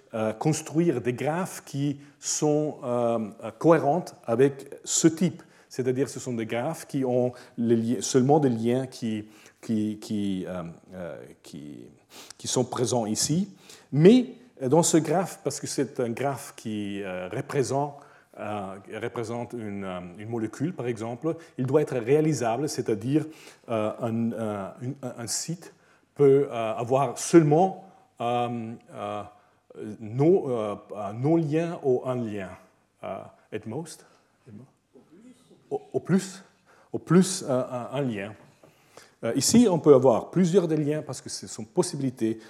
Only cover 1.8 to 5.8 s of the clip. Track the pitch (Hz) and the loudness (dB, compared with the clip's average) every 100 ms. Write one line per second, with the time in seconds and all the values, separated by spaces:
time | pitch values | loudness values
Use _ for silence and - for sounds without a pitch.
1.8 | 143 139 - _ - - 151 147 151 - | -4 -4 -10 _ -8 -2 2 2 0 -6
2.8 | 131 123 117 117 107 - 113 - 156 160 | -4 0 2 0 -4 -8 -12 0 6 6
3.8 | 135 170 180 - - 117 139 139 - - | 6 0 -2 -12 -4 4 4 2 -14 -16
4.8 | - - 165 160 175 - - _ _ - | -4 2 2 4 -2 -2 -18 _ _ -6